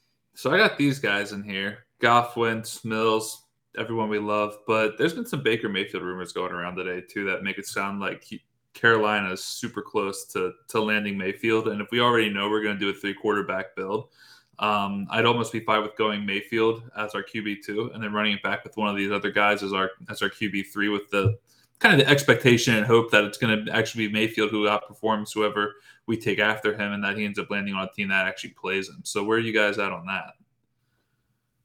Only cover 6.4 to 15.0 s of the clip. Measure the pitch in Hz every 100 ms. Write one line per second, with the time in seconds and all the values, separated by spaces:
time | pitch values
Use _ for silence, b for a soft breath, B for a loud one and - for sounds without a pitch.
6.4 | 90 87 87 90 90 90 - 104 98 90
7.4 | 98 95 - 104 98 101 98 95 - 104
8.4 | _ _ _ - 117 113 107 104 95 92
9.4 | - - 110 101 - 107 98 98 - 101
10.4 | 90 - - 113 107 107 104 98 95 98
11.4 | 113 110 110 104 101 120 120 120 107 101
12.4 | 101 107 107 101 101 98 101 95 107 101
13.4 | 92 95 98 - 95 107 - b b b
14.4 | b - 104 104 101 101